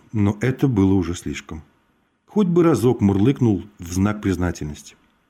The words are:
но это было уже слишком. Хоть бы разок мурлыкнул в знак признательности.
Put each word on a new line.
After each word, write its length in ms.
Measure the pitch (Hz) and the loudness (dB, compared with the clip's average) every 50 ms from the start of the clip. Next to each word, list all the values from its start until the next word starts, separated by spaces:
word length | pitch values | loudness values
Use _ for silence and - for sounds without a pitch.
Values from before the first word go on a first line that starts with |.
| _ _ - | _ _ -2
но 240 | 107 101 101 107 - | 0 0 0 0 0
это 260 | 120 127 131 - 151 | -2 -4 -2 0 0
было 260 | 139 117 98 98 95 98 | 0 2 2 2 2 2
уже 200 | 95 85 82 85 | 0 0 -2 -6
слишком. 500 | - - 78 69 - - - 85 78 - _ _ _ _ _ _ _ _ _ _ _ _ | -8 -8 -10 -10 -10 -12 -14 -16 -16 -16 _ _ _ _ _ _ _ _ _ _ _ _
Хоть 220 | _ - 208 208 | _ -2 0 0
бы 160 | 175 165 175 165 | 2 2 2 4
разок 380 | 165 156 - 110 127 117 - | 4 2 2 2 2 2 2
мурлыкнул 640 | 104 98 98 98 104 135 143 143 131 113 101 87 90 - _ | 2 2 2 4 2 2 2 2 2 0 0 0 -4 -10 _
в 140 | - 87 85 | -18 -14 -6
знак 300 | 87 95 98 104 104 104 | -2 -2 0 0 -2 -2
признательности. 760 | 104 98 90 87 90 87 85 - 78 73 71 - - - - _ _ _ _ _ _ | -2 -2 -2 0 -2 -4 -4 -4 -10 -12 -12 -14 -18 -20 -20 _ _ _ _ _ _